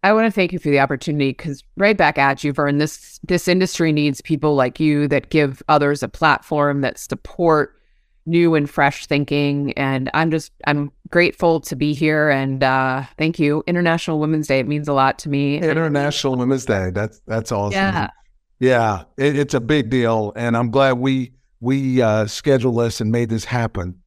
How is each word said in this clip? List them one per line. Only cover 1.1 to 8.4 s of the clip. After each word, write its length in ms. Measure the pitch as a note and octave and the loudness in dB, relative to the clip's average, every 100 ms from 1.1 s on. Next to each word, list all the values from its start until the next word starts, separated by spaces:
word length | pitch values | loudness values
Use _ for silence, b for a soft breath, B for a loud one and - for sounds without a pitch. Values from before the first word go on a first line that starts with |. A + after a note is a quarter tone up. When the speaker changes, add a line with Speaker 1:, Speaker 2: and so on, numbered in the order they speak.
| D3 C3+ | -2 -2
Speaker 1:
'cause 300 | C3 E3 C#3 - - | -2 -10 -10 -14 0
right 200 | G3+ G3+ | 0 4
back 200 | D#3 D3+ | 2 2
at 260 | C#3 C#3 | 0 0
you, 80 | D3 | -2
Vern, 260 | C#3 C#3+ C#3+ | 0 0 0
this, 420 | D3+ - - - | -2 -6 -20 -20
this 240 | - F3+ - | -2 -2 2
industry 440 | F3+ F#3 - E3 | 2 0 0 0
needs 300 | D3+ D3 C#3 | 2 0 -2
people 320 | - D#3 D3+ | -4 -2 0
like 260 | D3 B2+ - | 2 0 2
you 280 | D#3 D3 D3 | 0 2 2
that 220 | C#3+ - | 0 0
give 340 | D#3+ C#3+ C3+ - | 0 0 -2 2
others 340 | D3+ C#3+ C#3+ | 2 4 0
a 60 | A#2 | -4
platform, 720 | - D#3+ - - D3+ C#3+ C#3+ | 0 2 2 0 0 0 0
that 160 | C3+ - | -2 -6
support 800 | - - - - E3+ D#3 D3 _ _ _ _ _ - | -10 -12 -12 -2 2 2 0 _ _ _ _ _ -2
new 280 | E3+ | 2